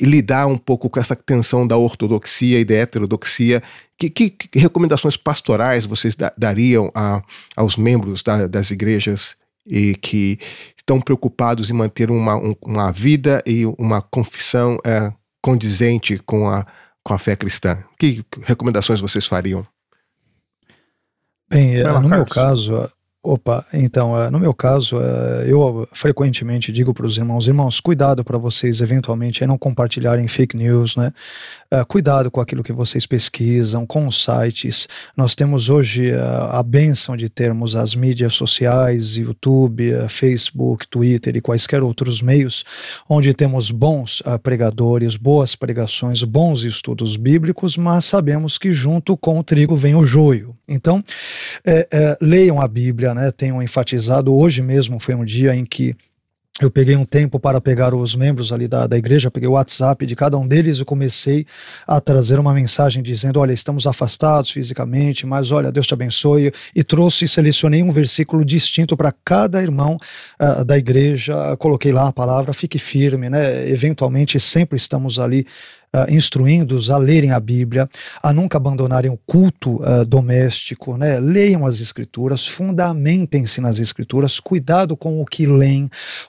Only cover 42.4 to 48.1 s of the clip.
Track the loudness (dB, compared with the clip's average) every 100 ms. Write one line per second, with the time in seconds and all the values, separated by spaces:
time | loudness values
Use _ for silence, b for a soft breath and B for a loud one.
42.4 | 2 -4 B B B B -2 2 2 2
43.4 | 0 0 -4 0 0 0 -4 -8 -4 -4
44.4 | -2 0 0 2 2 2 0 0 2 2
45.4 | 2 -4 -6 -4 -6 -4 -4 -2 0 2
46.4 | 2 0 -4 -6 -8 -6 -4 0 2 2
47.4 | 2 -2 -4 -2 0 2 2